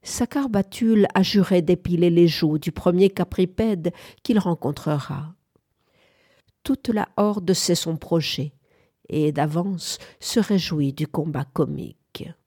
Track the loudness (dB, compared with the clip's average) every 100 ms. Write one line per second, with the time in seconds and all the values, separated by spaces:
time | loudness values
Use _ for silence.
0 | -10 -6 -4 -2 -2 -2 -2 -2 2 4
1 | 4 4 4 4 4 2 4 0 0 2
2 | 4 6 6 4 0 0 -4 -2 0 4
3 | 4 2 -4 -2 -2 0 -2 -2 -4 -6
4 | -20 _ 0 2 2 -2 -4 -4 -2 -4
5 | -4 -10 -10 -16 _ _ _ _ _ _
6 | _ _ _ _ _ _ -6 -4 -2 -2
7 | -2 0 0 0 0 0 0 -2 -2 -8
8 | -2 -2 -2 -6 -8 _ _ _ _ _
9 | _ -2 -2 0 -2 -2 -2 -6 -8 -12
10 | -14 _ -4 -2 2 0 0 -2 -2 -2
11 | -6 -4 -4 -6 -6 -4 -2 -4 -12 -16
12 | _ -16 -16 -18